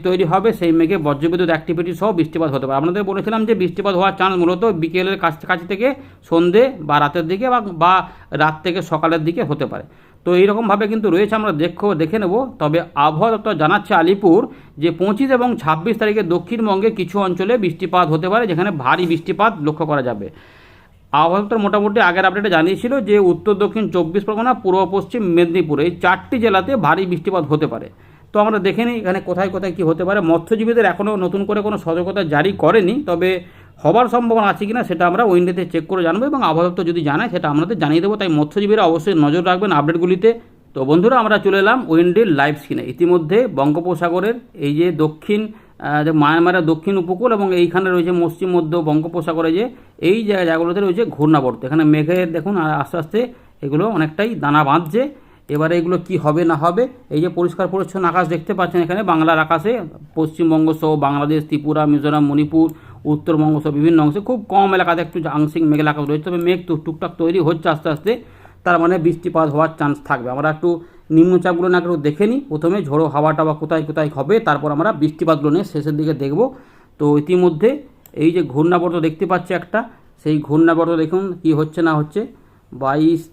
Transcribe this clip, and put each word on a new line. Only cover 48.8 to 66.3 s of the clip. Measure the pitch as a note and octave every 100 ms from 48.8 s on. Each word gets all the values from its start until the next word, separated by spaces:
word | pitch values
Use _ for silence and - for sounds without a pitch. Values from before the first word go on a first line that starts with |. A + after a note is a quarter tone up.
| D#3 D3+ E3 F3 D#3+ E3 E3
যে | E3+ B3 - - -
এই | E3 G#3+
জায়গা, | G#3+ G3
জায়গাগুলোতে | F3 D#3+ E3+ F3
রয়েছে | G3+ F3+
ঘূর্ণাবর্ত। | A3+ - D3+ D3+ B2+ A#2+
এখানে | C3 D#3
মেঘের | D3+ D3+ D3+ F3+ F3
দেখুন, | E3 D#3+ G3+
আ-, | D#3 D3+
আস্তে | C#3 F3
আস্তে | D#3 G#3+ B3 - - _
এগুলো | C#3 D3+ G#3
অনেকটাই | G3 D#3 D#3 G#3+
দানা | G3 C#3+ D3
বাঁধছে। | C#3+ D#3+ E3 G3 C#4 - - _ _
এবারে | D3 D#3+ F3
এগুলো | E3+ F3+
কি | F3 F#3
হবে | D3 D3+
না | E3+
হবে, | D#3 E3 F3+ C4 - -
এই | D3+
যে | F3
পরিষ্কার | E3+ F3 F3 F#3
পরিচ্ছন্ন | F#3+ F#3 F#3+ F3+
আকাশ | F3 E3
দেখতে | E3+ D#3+
পাচ্ছেন | F#3+ F3 F3
এখানে | E3 F#3
বাংলার | F3+ D#3+ D#3+ D#3+
আকাশে, | D#3 E3 F#3 A#3+ E3 - D3
পশ্চিমবঙ্গ | - D#3 D#3 E3 D#3+ D#3
সহ | D#3 D#3 D3+
বাংলাদেশ, | C#3+ C#3+ D3 D#3 D3+
ত্রিপুরা, | D3 D3 D3+ D3
মিজোরাম, | D3 D3 D3+
মণিপুর, | D3 C#3+ D3+ D#3+ D#3+ D#3 - -
উত্তরবঙ্গ | C#3+ D3+ D3+ D#3 D3+ D3+
সহ | D3+
বিভিন্ন | C#3+ D#3 E3
অংশে | D3+ D3+
খুব | G3+ B3+ G3+
কম | G3 G3
এলাকাতে | F#3+ F3 E3+
একটু | E3 F3+ D#3
আংশিক | D3 D3+ E3
মেঘলা | D#3+ D3 D3+
আকাশ | D3+ C#3+
রয়েছে, | D3+
তবে | D#3